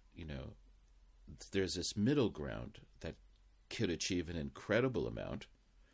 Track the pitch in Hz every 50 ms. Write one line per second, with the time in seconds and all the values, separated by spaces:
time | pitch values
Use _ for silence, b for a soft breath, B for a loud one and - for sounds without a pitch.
0 | - - - - 85 78 71 67 - - - - - - - - - - - -
1 | - - - - - - - - - - - 98 95 85 - 90 82 - - 101
2 | 101 123 151 151 120 95 80 78 73 65 53 53 60 - - - - - - -
3 | - - - - - - - - - - - - - - - - 113 90 82 76
4 | - - 98 87 82 85 85 82 71 67 - - - - 101 113 127 135 123 82
5 | 64 57 57 53 50 50 - - - - - - _ _ - b b b